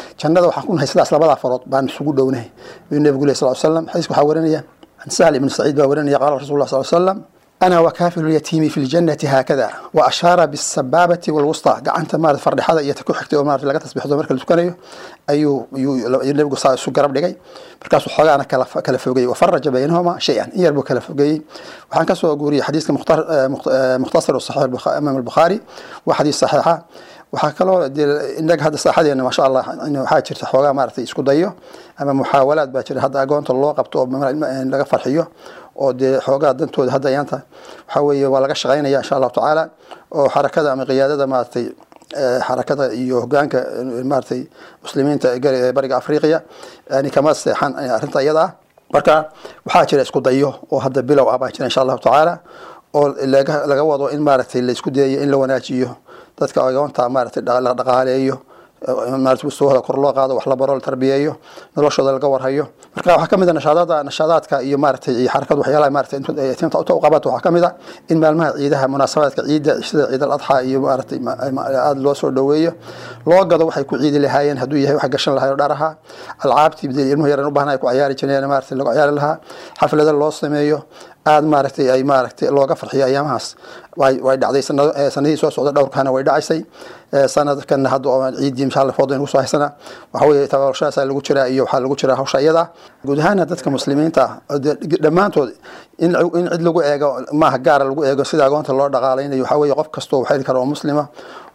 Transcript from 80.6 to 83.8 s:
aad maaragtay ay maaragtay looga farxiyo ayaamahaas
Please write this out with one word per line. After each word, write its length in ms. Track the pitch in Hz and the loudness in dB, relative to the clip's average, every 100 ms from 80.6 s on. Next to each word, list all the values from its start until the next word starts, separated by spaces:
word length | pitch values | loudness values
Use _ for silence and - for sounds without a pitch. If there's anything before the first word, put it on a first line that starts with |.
| 147 147 - - - - 151 | 0 -2 -6 -20 -20 -4 2
aad 180 | 151 | 4
maaragtay 420 | 156 143 135 - 127 | 4 2 0 0 2
ay 120 | 131 | 2
maaragtay 460 | 139 135 120 - 139 | 2 2 0 -4 0
looga 240 | 139 131 | 2 2
farxiyo 300 | 120 110 135 131 | -2 -2 0 0
ayaamahaas 400 | 139 147 117 - - - - | 0 -2 -4 -8 -16 -20 -20